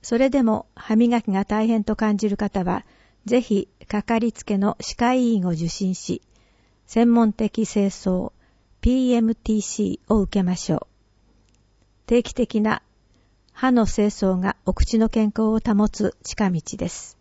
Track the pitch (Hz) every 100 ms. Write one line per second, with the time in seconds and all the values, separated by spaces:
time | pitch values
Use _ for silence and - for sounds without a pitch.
0 | - 233 262 269 233 220 - - - 220
1 | 240 233 220 190 196 208 220 226 208 214
2 | 214 208 214 196 202 - 175 180 - _
3 | _ _ - 240 233 202 - _ - 208
4 | - 226 233 - - 196 202 - - -
5 | 240 254 240 226 180 170 170 - 190 185
6 | - - _ _ _ _ _ _ _ -
7 | 240 233 226 208 220 - 214 - 196 -
8 | - 185 - _ _ _ _ _ 233 254
9 | 254 240 226 233 - 214 196 - 202 -
10 | _ 220 190 208 180 180 - 160 - _
11 | _ _ _ _ _ _ _ _ _ _
12 | - 233 240 - 233 220 214 - _ _
13 | _ _ _ _ _ - 262 247 214 -
14 | 208 - 190 185 185 - - - - 226
15 | 220 - 214 208 220 220 226 208 208 -
16 | 196 - - - 202 175 - 202 170 -
17 | - _